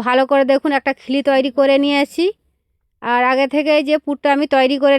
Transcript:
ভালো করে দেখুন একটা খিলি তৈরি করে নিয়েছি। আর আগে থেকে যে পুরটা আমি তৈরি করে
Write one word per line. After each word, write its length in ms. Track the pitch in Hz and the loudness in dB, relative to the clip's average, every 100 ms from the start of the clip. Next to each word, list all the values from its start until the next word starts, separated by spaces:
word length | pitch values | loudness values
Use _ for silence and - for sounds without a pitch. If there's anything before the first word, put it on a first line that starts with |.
| 233 | -2
ভালো 180 | 254 262 | 0 2
করে 140 | 277 269 | 0 2
দেখুন 260 | 277 311 277 | 0 0 -2
একটা 120 | 277 269 | -4 -8
খিলি 220 | - 269 277 | -4 -4 0
তৈরি 220 | 269 269 | 0 0
করে 240 | 240 269 269 | 0 2 2
নিয়েছি। 420 | 285 285 285 - 359 - _ _ _ _ _ _ | 2 0 -2 -2 -4 -4 _ _ _ _ _ _
আর 200 | 220 240 247 | -4 0 0
আগে 140 | 262 269 | 0 0
থেকে 200 | 285 294 302 277 | -2 0 0 0
যে 80 | 302 - | -2 -2
পুরটা 220 | 285 285 285 | -4 -2 0
আমি 100 | 302 269 | 0 0
তৈরি 220 | 262 277 | 0 2
করে 140 | 277 | 2